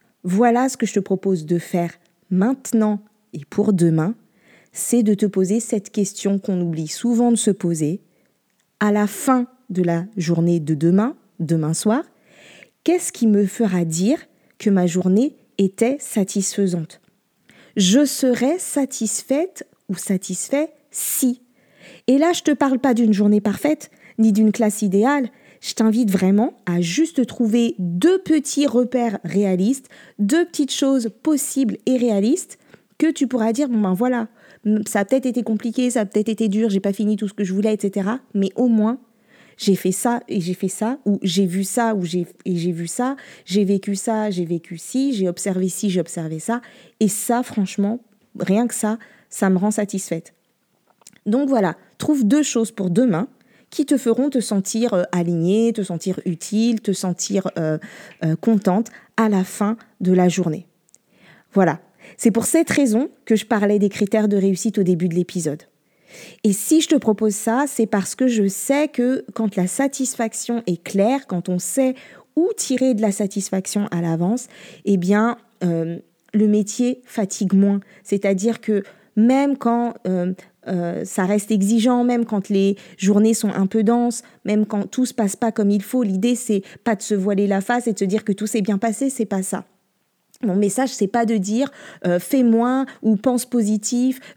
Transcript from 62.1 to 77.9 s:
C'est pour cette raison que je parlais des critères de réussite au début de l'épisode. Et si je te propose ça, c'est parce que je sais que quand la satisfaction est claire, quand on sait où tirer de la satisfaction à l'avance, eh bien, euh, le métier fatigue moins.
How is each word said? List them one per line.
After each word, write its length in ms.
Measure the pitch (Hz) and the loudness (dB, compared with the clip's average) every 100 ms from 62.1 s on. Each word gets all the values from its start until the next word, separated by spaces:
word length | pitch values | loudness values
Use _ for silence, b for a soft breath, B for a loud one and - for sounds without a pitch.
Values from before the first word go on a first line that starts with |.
| B | B
C'est 140 | 240 | 2
pour 140 | 208 | 2
cette 260 | 233 330 330 | 2 2 2
raison 400 | - 277 214 311 - | 2 4 2 0 -6
que 100 | - | 0
je 100 | 220 - | 0 2
parlais 340 | 220 202 208 | 0 2 4
des 80 | 202 | 2
critères 400 | - 202 220 208 | 0 0 2 2
de 80 | 202 | 2
réussite 420 | 196 185 233 208 | 2 0 -2 0
au 60 | |
début 240 | 180 175 175 | 2 2 0
de 80 | 170 | -2
l'épisode. 480 | 175 180 160 147 - _ B B B B B B | -2 -4 -6 -6 -12 _ B B B B B B
Et 80 | 214 | 0
si 280 | 196 - 320 | 0 2 2
je 60 | 294 | 4
te 80 | |
propose 400 | 285 - 202 220 | 2 2 0 0
ça, 300 | 202 - 233 285 | -2 -2 -2 -2
c'est 200 | - 220 | -2 0
parce 280 | 208 185 | 0 -4
que 140 | - 262 | -2 0
je 180 | 226 196 | 2 0
sais 400 | - - 277 302 | -2 -2 0 0
que 380 | 302 247 262 - | 0 -2 -2 -6
quand 220 | - 220 190 | -4 -4 -2
la 100 | 180 | -4
satisfaction 960 | - 277 - 254 - 226 - - 240 226 | 0 -2 -2 -6 -4 -6 -6 -6 -6 -4
est 120 | 175 | -6
claire, 460 | - 196 202 269 - | -4 0 0 0 -4
quand 220 | 180 175 | -6 -4
on 100 | 180 | -4
sait 380 | - - 262 262 B B B - | -4 0 0 -2 B B B -2
où 120 | 359 427 | 0 -2
tirer 380 | - 254 262 | -4 0 2
de 80 | 220 | 2
la 80 | 214 | 0
satisfaction 760 | 196 202 202 190 190 190 208 208 | 0 -4 -4 -4 -4 -4 -4 -2
à 100 | 170 | -2
l'avance, 440 | 170 165 175 247 - B B B | -2 0 0 -2 -6 B B B
eh 140 | - 196 | 0 0
bien, 380 | 180 208 226 240 _ _ | 2 2 2 -2 _ _
euh, 340 | 175 165 165 170 - _ _ | -2 -2 -4 -6 -12 _ _
le 140 | 214 214 | 0 2
métier 560 | 208 208 - 247 254 _ | 2 0 -2 -2 -2 _
fatigue 480 | - 196 - 196 | -6 -6 -4 2
moins. 260 | 196 202 202 B | 4 4 2 B